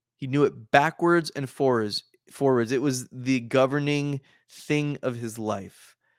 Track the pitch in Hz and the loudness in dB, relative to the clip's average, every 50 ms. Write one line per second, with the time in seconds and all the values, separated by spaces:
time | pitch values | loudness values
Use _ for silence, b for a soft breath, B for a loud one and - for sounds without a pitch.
0 | _ _ _ - 143 127 135 143 143 - - 120 110 - - 143 143 160 - - | _ _ _ -12 -6 -2 2 4 4 2 2 -2 -2 2 4 4 4 4 0 0
1 | 170 170 170 170 156 - - 147 135 127 - - 139 135 123 113 107 104 98 - | 2 2 4 2 2 -2 -6 -8 -10 -8 -4 0 2 2 2 2 0 -2 -4 -8
2 | - _ _ _ _ _ - - 139 135 131 120 117 110 135 120 139 147 127 127 | -10 _ _ _ _ _ -6 0 2 2 4 2 2 0 0 0 0 0 -2 -4
3 | 123 - 131 127 120 131 131 123 117 113 - 131 131 131 143 147 143 147 147 143 | -6 -12 -14 -8 -4 -2 -2 -2 -2 0 2 2 2 2 2 -2 -2 -2 -2 -2
4 | 143 143 143 139 b b b b b b - - - - 151 147 147 147 143 - | -2 -4 -6 -8 b b b b b b -20 -10 -4 -2 -2 0 0 -2 -4 -6
5 | - 127 120 117 120 113 107 117 107 107 101 98 95 95 - - - - _ _ | -6 -6 -6 -6 -8 -10 -10 -6 -6 -4 -6 -6 -8 -12 -18 -20 -20 -20 _ _
6 | _ _ _ | _ _ _